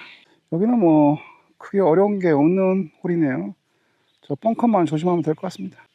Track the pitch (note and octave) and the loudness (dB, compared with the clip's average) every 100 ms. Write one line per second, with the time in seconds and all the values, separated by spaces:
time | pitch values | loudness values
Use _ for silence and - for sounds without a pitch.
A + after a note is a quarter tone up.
0 | - - _ _ - E3 A3 A#3+ E3+ D#3 | -14 -20 _ _ -8 -4 0 2 2 4
1 | D3 D3+ - _ _ _ - G3 D3 E3+ | 4 0 -8 _ _ _ -6 0 2 2
2 | G3+ G3+ F3+ C#3+ D#3 F#3 F#3+ F#3+ D#3+ _ | 2 0 0 2 2 2 0 0 -4 _
3 | F3+ E3+ D3 C3+ G3+ F#3 _ _ _ _ | -4 -2 -2 -2 -8 -14 _ _ _ _
4 | _ _ - C#3 A3+ A3+ A#3+ G3+ D#3 D#3 | _ _ -12 -6 -4 -2 0 2 0 -2
5 | F3+ F3 D#3 D#3 - - F#3+ - _ | -2 -2 -2 -6 -8 -12 -14 -16 _